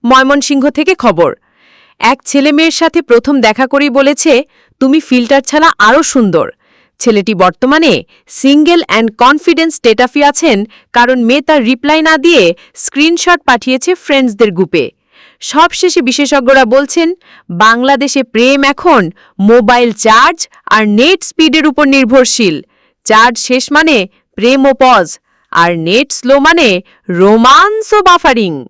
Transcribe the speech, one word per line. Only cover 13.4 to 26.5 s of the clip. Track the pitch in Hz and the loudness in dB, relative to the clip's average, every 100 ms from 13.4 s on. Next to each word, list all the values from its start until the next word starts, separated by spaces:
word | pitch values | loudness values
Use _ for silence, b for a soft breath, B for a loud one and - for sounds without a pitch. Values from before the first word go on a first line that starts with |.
| - | 0
পাঠিয়েছে | 240 - 262 - 359 | -2 -2 -4 -4 -6
ফ্রেন্ডসদের | - 277 254 202 220 | -2 -2 -2 0 -2
গ্রুপে। | 175 180 170 120 _ b b b b | 0 -2 -2 -4 _ b b b b
সবশেষে | - 285 339 - 370 349 | -6 0 0 0 -2 -2
বিশেষজ্ঞরা | 254 240 285 285 247 269 247 | -4 -2 -2 -2 0 2 2
বলছেন, | 262 285 - 330 370 b b b | 0 -2 -4 -4 -6 b b b
বাংলাদেশে | 170 214 233 262 277 277 277 | -2 0 2 0 0 -2 -4
প্রেম | 254 220 247 277 | -4 0 0 2
এখন | 277 285 349 277 170 b b b | 0 -2 0 2 0 b b b
মোবাইল | 196 240 220 240 240 | 2 2 2 0 0
চার্জ | 208 220 220 285 330 - b b | -2 2 4 2 -2 -12 b b
আর | 214 214 | -2 0
নেট | 208 277 381 | 0 2 0
স্পিডের | - - - 302 302 | -6 -2 0 0 -2
উপর | 269 294 | 0 0
নির্ভরশীল। | 277 247 262 254 - 208 151 - _ _ _ | 0 2 2 2 0 -2 -4 -12 _ _ _
চার্জ | - 220 240 240 | -2 0 2 -2
শেষ | - 254 - | -4 -4 -2
মানে | 294 320 262 185 _ _ - | 0 2 0 -2 _ _ -4
প্রেম | 226 269 269 | 0 2 0
ও | |
পজ, | 269 262 233 170 - _ _ _ | 2 2 2 0 -8 _ _ _
আর | 170 170 170 | -2 -2 -2
নেট | 160 208 285 | -2 -2 -2
স্লো | - 247 277 | -6 0 0
মানে | 285 | 2